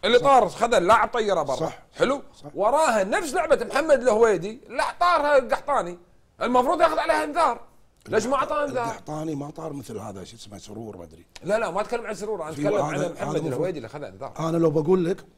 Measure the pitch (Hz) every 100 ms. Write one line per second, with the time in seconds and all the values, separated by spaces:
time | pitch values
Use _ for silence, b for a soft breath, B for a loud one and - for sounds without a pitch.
0 | - 247 262 269 196 - 214 226 175 220
1 | 220 240 214 180 143 127 160 - - -
2 | 185 277 - - 143 147 208 277 320 220
3 | 190 339 339 359 320 269 214 269 320 269
4 | 247 226 233 190 180 226 - 247 - -
5 | 349 339 294 285 240 269 - 269 175 175
6 | _ _ _ _ 233 247 247 330 330 320
7 | 311 311 302 294 311 233 - _ _ _
8 | - 220 220 269 294 294 294 254 233 -
9 | - 151 160 147 143 156 160 143 113 110
10 | 107 98 90 - 101 101 - 107 113 92
11 | 82 80 - - 160 214 214 175 208 240
12 | 214 208 208 208 156 156 147 202 156 147
13 | 151 - - 156 160 127 175 160 110 151
14 | 131 95 127 - 160 165 165 151 151 185
15 | 170 190 -